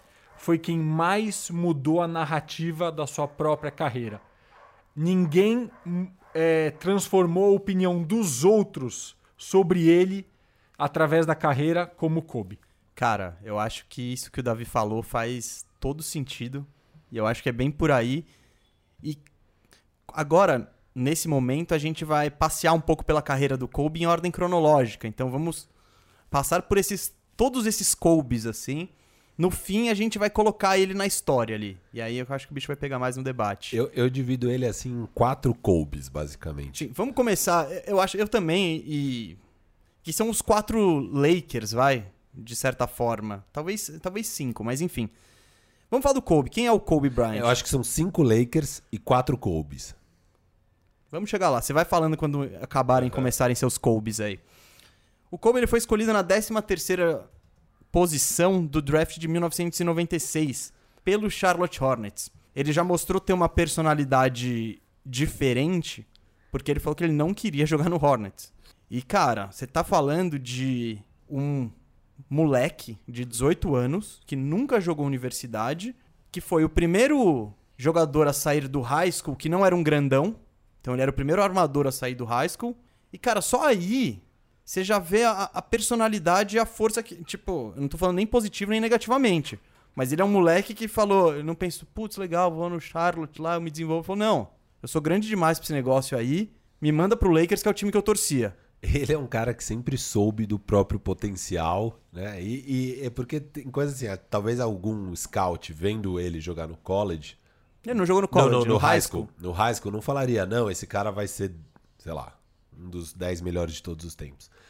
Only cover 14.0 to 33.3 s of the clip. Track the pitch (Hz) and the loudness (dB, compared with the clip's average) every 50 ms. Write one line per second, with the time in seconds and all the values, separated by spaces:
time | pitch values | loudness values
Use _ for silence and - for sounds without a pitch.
14 | 123 123 127 127 - - - - 127 123 113 113 120 - - 127 110 107 110 113 | -8 -6 -6 -8 -10 -10 -10 -6 -2 -2 -2 -4 -6 -4 -2 -2 0 0 -2 -4
15 | 113 - - 120 117 117 127 123 113 - - - - _ _ _ - 131 143 156 | -6 -4 -4 -4 -4 -4 -6 -6 -8 -10 -12 -14 -18 _ _ _ -6 -6 -6 -6
16 | 156 - - 160 131 123 - - 120 123 131 139 143 - _ _ _ _ _ - | -8 -8 -6 -6 -8 -8 -8 -10 -10 -10 -8 -10 -12 -14 _ _ _ _ _ -20
17 | _ _ - 110 107 110 120 - - 143 120 117 127 143 147 147 165 151 143 127 | _ _ -6 -2 -2 -2 -2 -2 -2 -4 -2 0 -2 -2 0 0 2 4 4 4
18 | 117 120 135 165 165 - _ _ _ _ _ _ _ _ _ _ _ _ _ _ | 2 0 -2 -4 -6 -10 _ _ _ _ _ _ _ _ _ _ _ _ _ _
19 | 156 151 151 147 _ _ _ _ _ _ _ _ _ _ _ _ _ _ _ _ | -10 -10 -10 -10 _ _ _ _ _ _ _ _ _ _ _ _ _ _ _ _
20 | _ - - - 151 143 160 180 196 180 143 120 - - _ _ _ _ _ 127 | _ -14 -8 -8 -2 2 4 4 6 6 4 0 -2 -6 _ _ _ _ _ -2
21 | 127 135 165 160 - 160 151 135 127 123 131 151 170 - 170 156 143 160 156 - | -2 0 0 -2 0 0 0 2 2 0 0 -2 -2 -2 -2 -2 -2 -4 -6 -6
22 | 160 156 156 147 147 151 147 - 165 160 - - - 160 165 165 156 - 160 151 | -4 -2 0 0 0 0 0 0 -2 0 0 0 2 4 4 4 4 2 0 0
23 | - - 151 151 147 - 143 135 143 139 135 131 127 120 - - 143 156 156 165 | 2 2 2 0 2 0 0 0 2 0 0 -2 -4 -6 -4 -2 -2 -2 -2 0
24 | 170 170 170 165 165 180 165 - 180 175 180 175 160 151 151 143 127 113 101 - | 2 2 2 2 0 -4 -2 -2 -2 0 2 2 4 6 6 6 4 2 -2 -8
25 | - 113 107 - 127 131 123 139 160 170 160 - - _ _ _ _ _ _ _ | -10 -10 -6 -6 -6 -4 -2 -2 -4 -4 -4 -6 -12 _ _ _ _ _ _ _
26 | _ _ _ _ _ _ - 143 135 - 170 180 180 - 208 196 185 - 202 180 | _ _ _ _ _ _ -2 -2 0 2 0 0 0 2 0 2 2 0 -4 -6
27 | - - - _ _ _ _ - 226 269 247 262 220 220 214 - 196 - - - | -6 -10 -12 _ _ _ _ 0 0 0 2 0 -2 -2 -2 0 0 -2 -2 2
28 | - 170 165 160 147 120 120 117 110 117 110 - - - 135 151 175 190 - _ | 4 4 4 4 4 0 -4 -4 -4 -6 -8 -8 -8 -8 -8 -8 -8 -10 -14 _
29 | _ _ _ _ _ _ _ - 151 185 180 - - - 185 214 240 233 214 196 | _ _ _ _ _ _ _ 0 0 0 0 -2 -6 -2 -2 0 2 2 0 0
30 | 214 226 - 208 208 202 202 - 214 214 202 - - 190 190 190 190 190 190 196 | 0 -2 -2 0 -2 0 2 4 2 2 2 2 2 4 4 4 4 2 0 -2
31 | 196 202 - - - - 143 123 113 110 110 107 107 101 92 90 _ _ - 117 | -2 -2 -2 -2 0 2 2 2 2 0 -4 -6 -6 -8 -10 -12 _ _ -10 -8
32 | 113 113 117 127 127 123 139 139 - - 151 143 - - 147 139 - 143 135 123 | -8 -6 -6 -6 -6 -6 -8 -10 -10 -10 -12 -10 -8 -8 -8 -8 -6 -6 -4 -2
33 | 127 127 123 131 131 131 | -2 -2 -4 -4 -6 -6